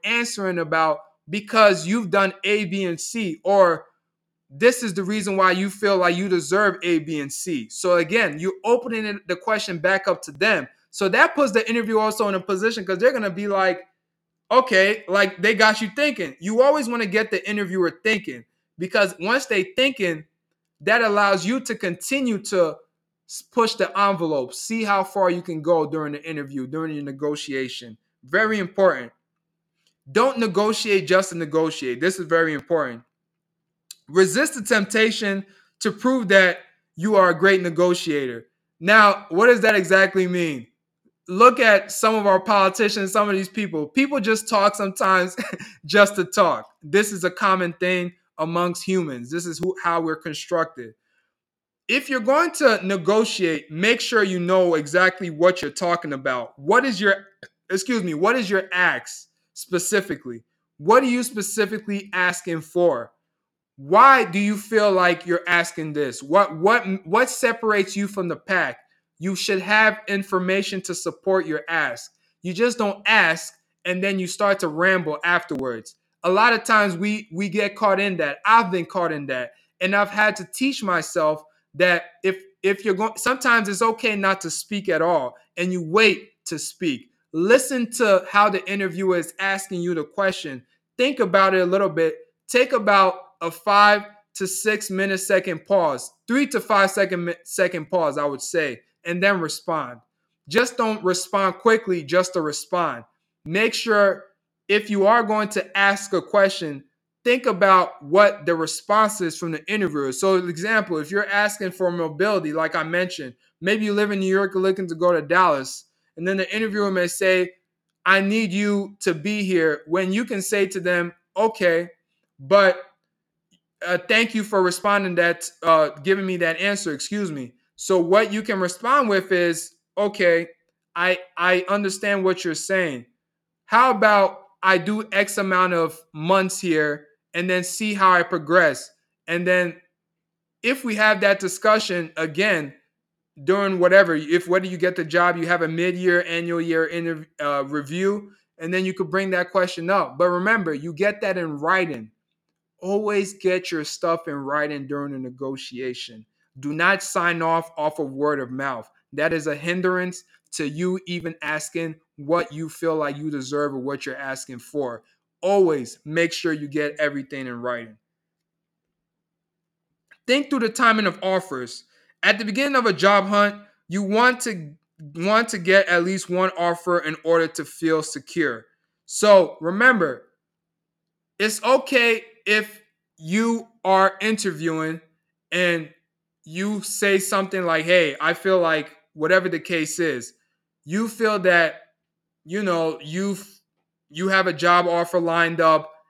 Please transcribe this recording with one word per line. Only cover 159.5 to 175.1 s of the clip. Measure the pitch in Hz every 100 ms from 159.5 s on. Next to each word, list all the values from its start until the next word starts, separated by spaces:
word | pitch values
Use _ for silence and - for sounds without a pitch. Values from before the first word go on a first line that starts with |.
hindrance | 143 170 180 185 180 180 180 _ _ _
to | - 151
you | 151 180 185 185
even | 175 165 160
asking | 151 156 - 165 160 156 _ -
what | 143 170 151
you | 147 160
feel | - 165 156
like | 143 143
you | 156
deserve | 147 131 147 147
or | 135
what | 131 139
you're | 139 135
asking | 135 131 - 123
for. | - 147 127 113 _ _ _ _
Always | 180 202 180 147 113 -
make | 151 160 170
sure | - 170
you | 151 143
get | 147 147 151
everything | 151 143 135 139 127
in | 120
writing. | 123 120 113 107 _ _ _ _ _ _ _ _ _ _ _ _ _ _ _ _ _ _ _ _ _ _ -
Think | 269 277
through | 269
the | 226
timing | 226 233 214 202
of | -
offers. | 190 190 - 131 120 - _ _ _ _
At | 190 214
the |
beginning | 214 208 285
of | 262 233
a |
job | 156 196 202 196
hunt, | 202 202 202 - _ -
you | 190
want | 196 220 247 247
to, | 233 180 151 151 _ _ 147